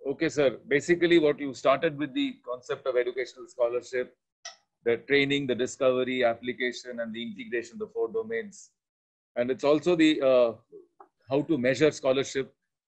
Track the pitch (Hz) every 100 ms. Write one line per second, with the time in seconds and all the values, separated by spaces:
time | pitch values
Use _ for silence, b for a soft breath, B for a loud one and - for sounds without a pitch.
0 | 135 139 160 147 135 107 - 143 139 170
1 | 170 170 151 143 143 120 143 135 165 143
2 | 147 135 135 127 123 123 - 135 135 123
3 | 123 127 123 131 117 - 120 120 117 127
4 | 123 _ _ _ - - _ _ 117 117
5 | - 143 139 143 135 113 127 - 131 127
6 | 127 127 117 117 123 123 127 120 127 120
7 | 117 110 117 101 113 117 113 110 107 117
8 | 113 107 110 113 104 - - _ _ _
9 | _ _ _ 123 123 120 139 151 160 170
10 | 156 156 135 127 117 110 _ - _ _
11 | - _ - 135 147 151 123 131 151 -
12 | 135 131 131 135 131 _ _ _